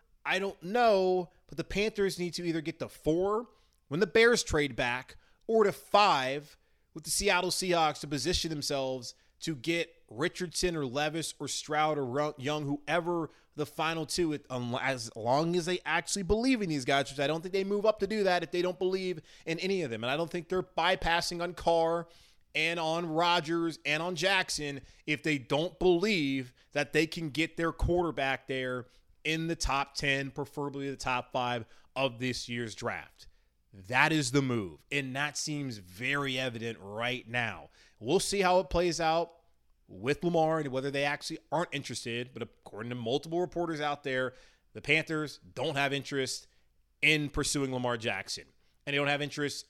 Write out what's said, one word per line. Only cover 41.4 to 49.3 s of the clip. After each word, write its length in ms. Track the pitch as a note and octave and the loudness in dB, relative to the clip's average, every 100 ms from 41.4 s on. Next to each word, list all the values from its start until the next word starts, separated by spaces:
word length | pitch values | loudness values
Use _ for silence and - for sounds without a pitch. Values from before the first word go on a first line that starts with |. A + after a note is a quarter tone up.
| _ | _
aren't 220 | D3+ F3 | -2 -2
interested, 560 | C#3+ - A#2+ A#2+ A#2 B2 | -6 -6 -8 -6 -6 -6
but 100 | B2 | -10
according 460 | A2+ _ - G2+ A#2 | -12 _ -18 -12 -8
to 60 | B2 | -6
multiple 460 | A2+ C#3+ D#3+ E3+ | -2 -2 0 -4
reporters 400 | F3+ E3+ E3+ D#3 | -2 -2 -4 -2
out 220 | D3 C#3+ | -4 -4
there, 300 | C#3 C3 C3 - - _ _ | -2 -2 -2 -6 -20 _ _
the 80 | A2 | -10
Panthers 580 | - D#3 D#3 D#3 D3 - F2+ A2 | 2 2 2 -4 -4 -10 -14 -6
don't 200 | C#3+ C#3 | -2 0
have 160 | C#3 | 0
interest 560 | C#3 C3+ C#3 B2+ - - _ _ _ _ _ | -2 -2 -2 -2 -4 -12 _ _ _ _ _
in 280 | D3 D#3 D3 | 4 4 0
pursuing 440 | C#3+ C#3 D3 C3+ | -2 -2 0 -2
Lamar 240 | B2+ B2 A#2+ | -2 -2 -2
Jackson, 480 | A#2 G2 - - C#2 _ _ _ - | -2 -4 -8 -12 -12 _ _ _ -2
and 80 | |
they 40 | C#3+ | 0
don't 100 | C#3+ | 2
have 160 | C#3+ | 0
interest 420 | C#3+ | -2